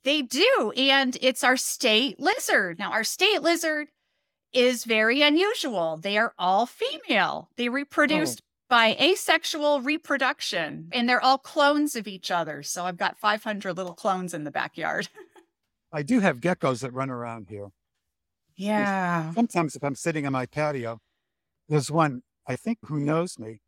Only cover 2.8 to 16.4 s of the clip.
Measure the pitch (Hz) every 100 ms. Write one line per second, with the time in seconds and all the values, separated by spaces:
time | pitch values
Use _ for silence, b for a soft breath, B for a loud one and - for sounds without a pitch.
2.8 | 202 220 220 - 381 381 302 339 330 302
3.8 | 294 _ _ _ _ _ _ 247 247 240
4.8 | 226 220 220 269 294 311 403 466 277 196
5.8 | 160 160 190 208 233 - 180 196 247 -
6.8 | 480 622 415 220 165 151 165 - 240 262
7.8 | 285 - 294 302 311 117 _ _ _ 240
8.8 | 220 - 285 381 - 320 - 320 294 294
9.8 | 247 311 - 285 262 294 - 180 156 156
10.8 | 160 247 240 247 254 269 - 320 285 294
11.8 | 294 233 208 190 - 180 156 143 147 185
12.8 | 180 175 190 - 214 214 226 202 196 175
13.8 | 180 175 214 185 180 165 151 - - -
14.8 | 156 160 180 - 370 - _ _ _ _
15.8 | _ 156 147 247 190 123